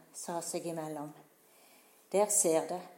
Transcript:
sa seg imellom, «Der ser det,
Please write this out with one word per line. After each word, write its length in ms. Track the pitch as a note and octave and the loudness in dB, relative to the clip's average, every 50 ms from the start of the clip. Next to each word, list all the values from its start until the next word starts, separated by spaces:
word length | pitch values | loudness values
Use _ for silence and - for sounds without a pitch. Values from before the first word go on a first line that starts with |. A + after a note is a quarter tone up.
| - - - | -20 -18 -16
sa 280 | - - - F3 E3+ E3 | -12 -8 -6 -6 -6 -4
seg 220 | - F3+ E3+ - E3+ | -4 -6 -4 -4 -4
imellom, 400 | E3 D#3+ D#3 D#3 D3+ D3 D3 D3+ D3+ - - _ _ _ _ _ _ _ - - - - _ _ _ _ _ - | -6 -6 -6 -6 -6 -8 -8 -10 -12 -16 -20 _ _ _ _ _ _ _ -20 -20 -20 -20 _ _ _ _ _ 0
«Der 180 | - G3 G#3 G#3 | 2 4 4 4
ser 380 | - - - E3+ D#3+ D#3+ - D#3+ | 4 4 4 4 4 4 2 0
det, 140 | F3 F3+ - - - | -4 -6 -8 -12 -18